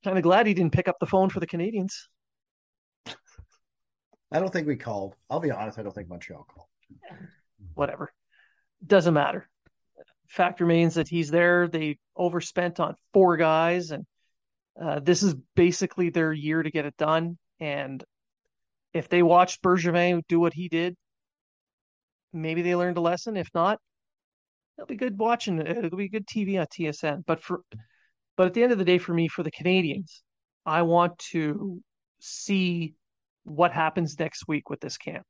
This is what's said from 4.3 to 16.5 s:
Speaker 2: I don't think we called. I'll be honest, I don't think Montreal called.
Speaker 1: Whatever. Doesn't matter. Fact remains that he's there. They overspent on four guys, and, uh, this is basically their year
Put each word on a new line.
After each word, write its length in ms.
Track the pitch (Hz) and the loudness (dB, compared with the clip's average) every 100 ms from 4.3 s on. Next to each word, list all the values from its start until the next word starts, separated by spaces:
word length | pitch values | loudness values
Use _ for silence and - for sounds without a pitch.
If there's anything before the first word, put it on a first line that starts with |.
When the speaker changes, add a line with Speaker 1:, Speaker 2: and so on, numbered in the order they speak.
Speaker 2:
I 80 | 151 | -2
don't 140 | 185 | -2
think 140 | 180 151 | -4 -4
we 80 | 131 | -6
called. 400 | - 104 98 - _ | -6 -8 -8 -12 _
I'll 80 | 151 | -4
be 100 | 165 | -4
honest, 300 | 98 107 104 | -4 -8 -10
I 20 | |
don't 120 | 101 | -12
think 140 | 95 90 | -12 -14
Montreal 380 | 87 - 82 - | -16 -16 -20 -20
called. 200 | - - _ _ - 359 - - _ _ _ 95 | -20 -20 _ _ -20 -20 -20 -20 _ _ _ -18
Speaker 1:
Whatever. 400 | 80 139 - - _ _ _ _ _ _ _ 170 | -6 -4 -4 -12 _ _ _ _ _ _ _ 4
Doesn't 300 | 196 170 156 | 4 6 2
matter. 340 | 143 202 - _ _ _ _ _ - _ _ | 2 -4 -10 _ _ _ _ _ -20 _ _
Fact 320 | - 180 175 | 0 0 2
remains 320 | 170 170 170 | 2 4 4
that 140 | 165 160 | 0 -2
he's 240 | 170 151 | -2 0
there. 360 | 165 175 175 175 | 2 4 4 2
They 300 | 165 156 143 _ - | -2 -4 -6 _ -4
overspent 640 | 180 170 160 - 175 175 | -2 -2 -4 -2 -4 -2
on 160 | 170 - _ | -6 -6 _
four 220 | 202 185 160 | 6 6 6
guys, 540 | 160 160 165 175 170 | 4 4 2 0 -4
and, 160 | 151 - _ _ _ _ _ _ - | -10 -12 _ _ _ _ _ _ -10
uh, 200 | 165 147 | -6 -2
this 240 | 143 170 | 2 2
is 100 | 196 139 - - | 2 -2 -4 2
basically 560 | 180 175 185 - 175 | 2 2 -6 -2 -2
their 200 | 165 160 | 0 -2
year 300 | 156 151 | -2 -2